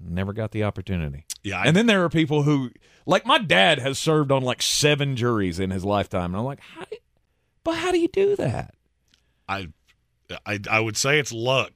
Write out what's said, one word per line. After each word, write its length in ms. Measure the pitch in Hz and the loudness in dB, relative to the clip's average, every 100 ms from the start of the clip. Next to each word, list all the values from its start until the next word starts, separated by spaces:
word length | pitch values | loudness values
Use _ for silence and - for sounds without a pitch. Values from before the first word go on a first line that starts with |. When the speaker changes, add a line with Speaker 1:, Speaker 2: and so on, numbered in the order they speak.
Speaker 1:
Never 300 | 87 87 98 | -6 -4 -2
got 180 | 107 110 | -4 -6
the 120 | 110 | -2
opportunity. 640 | 104 101 98 92 76 69 - - | -4 -4 -4 -4 -4 -8 -12 -12
Speaker 2:
Yeah, 160 | 98 95 | -8 -2
I 60 | 110 | 2
Speaker 1:
And 100 | 175 | 4
then 120 | 233 | 4
there 160 | 202 170 | 4 2
are 40 | |
people 340 | 165 156 151 | 0 0 2
who, 280 | 147 143 127 - _ _ - | 2 0 -2 -10 _ _ 0
like, 200 | 196 226 | 0 4
my 120 | 302 | 0
dad 420 | 185 175 190 143 | 4 4 6 4
has 200 | 131 135 | 0 -2
served 320 | 160 156 139 | 2 2 4
on, 120 | 139 | 2
like, 180 | 127 117 | 0 -2
seven 560 | - - 147 147 139 127 | -2 2 2 2 0 0
juries 420 | 120 113 92 85 | 0 2 0 -2
in 100 | 95 | -2
his 120 | 92 | -2
lifetime. 480 | 95 101 98 98 87 | -2 -2 0 -4 -4
And 40 | 95 | -4
I'm 80 | 127 | -6
like, 160 | 143 | -8
"How 200 | - 330 | -16 -18
do 60 | - | -16
you, 60 | 466 _ _ _ _ _ _ 330 | -16 _ _ _ _ _ _ -4
but 100 | 330 | -2
how 160 | 359 | 0
do 80 | 359 | 2
you 80 | 339 | 2
do 300 | 381 403 403 | 2 2 2
that?" 380 | - - - - _ _ _ _ _ _ - | -2 -4 -8 -14 _ _ _ _ _ _ -8
Speaker 2:
I, 180 | 98 87 - _ _ _ _ - 87 98 | -8 -8 -14 _ _ _ _ -16 -14 -8
I, 140 | 104 101 | -8 -2
I 80 | 110 | 0
would 160 | 113 107 | 0 -2
say 240 | 135 151 | 0 0
it's 140 | 131 | 0
luck, 380 | 113 123 131 107 | -4 0 0 -2